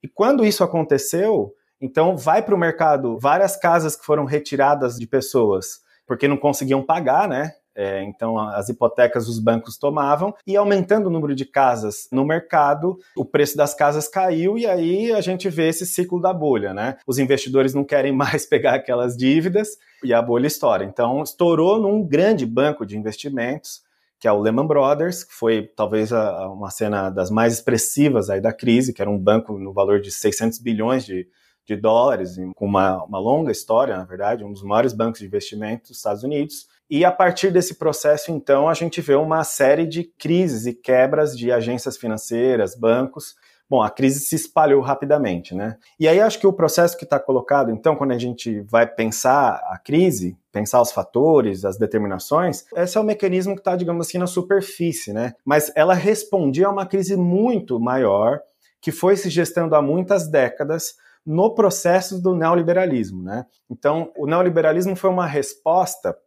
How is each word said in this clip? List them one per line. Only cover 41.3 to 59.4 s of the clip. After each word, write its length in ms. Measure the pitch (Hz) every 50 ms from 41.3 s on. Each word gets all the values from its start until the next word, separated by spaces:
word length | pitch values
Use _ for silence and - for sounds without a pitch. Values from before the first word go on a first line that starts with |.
| 135
de 160 | 120 117 120
agências 460 | 123 120 110 117 123 120 - - 120 -
financeiras, 800 | - 117 110 107 - - 117 117 123 131 127 117 104 92 -
bancos. 600 | 120 113 113 117 123 131 131 - 151 - - - _ _ _ _ _ _ _
Bom, 140 | 139 127
a 80 | 110 107
crise 300 | - - 135 131 135 143
se 160 | - - 165
espalhou 440 | 151 - - _ 165 156 151 139 139
rapidamente, 720 | 127 131 135 131 - 139 147 151 139 107 90 87 85 - 87
né? 220 | 92 101 113 110 _ _ _ _ _
E 80 | 156 156
aí 120 | 165 190
acho 200 | 214 220 214 -
que 60 | -
o 80 | 196 190
processo 420 | 196 165 151 - - 170 170 -
que 80 | - -
tá 160 | - - 135
colocado, 520 | - - 131 123 - - 143 143 135 117
então, 240 | 113 107 - 160 156
quando 160 | - 143 135
a 80 | 123 120
gente 420 | 120 123 120 117 - 117 110 104 101 104
vai 160 | 117 117 117
pensar 680 | 113 - - 117 110 107 - - 127 127 147 143 120 92 - -
a 140 | - 92 92 _
crise, 540 | - 139 160 180 185 143 107 92 90 90 _ _ _
pensar 280 | _ 104 104 101 - 123
os 120 | 120 -
fatores, 760 | - - 92 - _ - 139 160 160 143 120 107 98 95 95
as 100 | 98 95
determinações, 880 | 107 117 104 - 110 104 101 95 95 - - 143 156 180 180 - - - _ -
esse 200 | 170 175 180 180
é 60 | 220
o 20 | 214
mecanismo 520 | 214 214 208 - 190 180 185 185 196 196
que 80 | - _
tá, 120 | 196 180
digamos 300 | 180 180 165 170 170 170
assim, 140 | - - 180
na 80 | 180 180
superfície, 840 | - 185 180 185 196 196 190 196 - - 170 170 156 - - -
né? 220 | 101 107 117 123 117 _ _
Mas 280 | 131 143 151 147 - -
ela 200 | - 151 175 185
respondia 720 | 180 151 202 214 208 - - - 190 165 139 131 147 185 202
a 40 |
uma 140 | 202 196 190
crise 320 | 190 - 196 185 185 196 185
muito 600 | 180 175 175 190 220 247 247 208 - - 127 117
maior, 600 | 117 123 127 131 127 107 98 101 107 117 143 143 - _ _ _ _ _ _ _
que 120 | - -
foi 240 | - - - 185 202
se 160 | 190 - 185
gestando 420 | 147 170